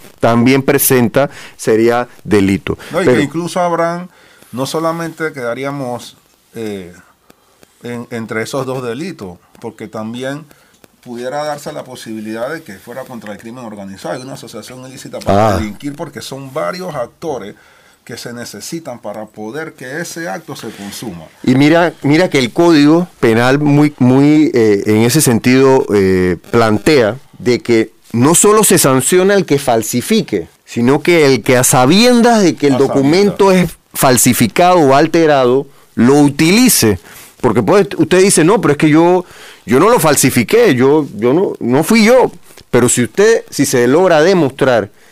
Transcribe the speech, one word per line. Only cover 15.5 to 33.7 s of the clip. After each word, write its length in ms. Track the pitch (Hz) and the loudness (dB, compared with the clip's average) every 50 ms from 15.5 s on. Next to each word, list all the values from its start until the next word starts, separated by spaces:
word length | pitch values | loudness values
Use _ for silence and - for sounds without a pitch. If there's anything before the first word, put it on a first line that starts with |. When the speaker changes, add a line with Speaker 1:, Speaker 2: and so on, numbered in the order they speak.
| 95 | 0
Speaker 2:
delinquir, 380 | 90 107 104 104 - - 147 139 | -2 -4 -6 -10 -10 -10 -12 -10
porque 260 | - 170 139 - 113 | -10 -14 -12 -12 -16
son 320 | - - 135 135 139 131 131 | -14 -14 -14 -14 -14 -10 -8
varios 400 | 156 175 175 180 180 185 180 147 | -8 -6 -6 -8 -8 -10 -10 -10
actores 600 | 131 120 117 _ - - 160 135 110 95 104 - _ _ _ _ _ _ _ _ _ _ | -10 -10 -10 _ -12 -10 -10 -10 -10 -12 -14 -18 _ _ _ _ _ _ _ _ _ _
que 140 | - 117 | -18 -16
se 160 | - - 123 120 | -16 -14 -14 -14
necesitan 680 | 120 113 - - 101 - - 165 165 160 135 120 110 | -14 -16 -16 -16 -16 -14 -12 -12 -12 -12 -14 -16 -14
para 260 | - 104 104 110 107 | -14 -14 -12 -12 -14
poder 480 | 107 _ 107 107 110 131 156 160 156 156 | -16 _ -14 -14 -12 -12 -12 -12 -14 -16
que 280 | - 131 127 139 165 | -16 -16 -12 -10 -10
ese 260 | 165 - - 170 165 | -10 -12 -12 -12 -10
acto 300 | 180 190 175 - - 131 | -10 -10 -12 -12 -16 -16
se 120 | - - 113 | -14 -14 -16
consuma. 520 | 98 - 101 101 - - - 113 87 85 80 - _ - - | -14 -14 -16 -14 -14 -12 -14 -14 -14 -14 -18 -20 _ -6 -2
Speaker 1:
Y 120 | 120 131 | 0 2
mira, 380 | 135 143 151 165 170 175 160 - - | 4 4 4 4 4 2 0 -2 -4
mira 280 | - 139 151 165 185 - | -2 0 2 2 2 0
que 80 | - 139 | 0 -2
el 120 | 123 107 | -2 -2
Código 560 | - 165 170 170 165 143 143 147 160 170 180 - _ - | 0 2 4 4 6 6 6 4 4 2 0 -4 _ -2
Penal 380 | - 113 110 113 123 127 135 147 | 0 2 2 2 2 2 2 2
muy, 340 | 151 147 143 143 151 147 - - | 2 2 4 4 2 2 0 0
muy, 520 | 127 123 127 135 143 147 151 156 151 - - | 2 2 4 4 4 4 4 4 2 2 2
eh, 300 | 120 110 107 101 98 - | 2 2 4 2 2 2
en 160 | 107 107 110 117 | 0 2 2 2
ese 180 | 120 131 156 | 2 2 2
sentido, 640 | 147 135 117 104 - 123 127 131 135 131 135 131 - - 101 | 2 2 0 2 2 2 2 4 4 4 2 2 2 2 2
eh, 420 | 101 95 95 95 92 92 90 87 - - - | 2 2 2 2 2 0 0 -2 -4 -6 -2
plantea 640 | - 117 113 110 107 104 - 160 156 131 113 101 120 131 - _ _ | 0 2 2 2 0 0 2 2 2 4 2 2 -2 -4 -14 _ _
de 240 | - - 123 120 - | -6 -2 -2 -2 -2
que 320 | - - 117 110 110 - _ _ _ - | 0 0 0 0 0 -2 _ _ _ -6
no 240 | - 117 123 151 170 | -2 0 2 2 2
solo 300 | - - 202 208 220 196 | 4 4 4 4 2 2
se 120 | - 185 | 2 2
sanciona 580 | 151 - 143 131 131 - - 185 180 185 196 202 | 2 2 2 0 0 0 2 0 2 2 2 2
el 100 | 196 151 | 0 0
que 120 | - 147 | 0 -2
falsifique, 920 | 139 - 131 117 113 107 - - 123 - - 220 214 151 - 107 90 78 - _ _ _ | -2 0 0 -2 -2 -2 -4 -6 -6 -2 0 -2 -2 -2 -2 -6 -6 -6 -8 _ _ _
sino 360 | - - 123 120 123 143 143 | -10 -6 -2 0 0 0 0
que 240 | 143 175 175 165 147 | 0 0 2 4 4
el 160 | 135 131 113 - | 2 2 0 0
que 120 | 135 127 | 0 0
a 80 | 123 127 | 2 2
sabiendas 800 | - - 127 127 131 175 208 240 247 247 233 233 240 233 214 196 | 2 2 2 4 4 4 4 4 4 4 4 4 4 2 4 2
de 140 | 160 117 | 0 0
que 100 | - 147 | 0 0
el 60 | 143 131 | 0 0
Speaker 2:
A 40 | |
sabiendas. 200 | - 135 131 123 | 0 -2 -2 -2
Speaker 1:
documento 540 | 139 135 143 165 190 208 202 - - 196 196 185 | 0 0 2 2 2 2 0 2 2 2 2 4
es 160 | 185 170 165 | 2 0 -2